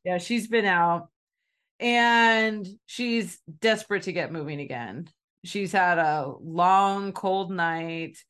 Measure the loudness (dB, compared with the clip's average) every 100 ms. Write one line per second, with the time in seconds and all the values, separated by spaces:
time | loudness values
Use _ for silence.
0 | -4 -4 -2 -4 0 0 2 4 2 0
1 | -4 _ _ _ _ _ _ -6 0 2
2 | 4 6 6 4 2 -2 -8 -14 -14 -6
3 | -2 0 -2 -8 -20 -2 0 0 -2 -4
4 | -4 -4 -4 -6 -8 -8 -8 -10 -10 -12
5 | -14 _ _ _ -10 -6 -2 2 4 4
6 | 2 0 -4 -8 -6 2 4 6 4 0
7 | -4 -4 -2 -2 -2 -2 -2 -2 -6 -8
8 | -10 -14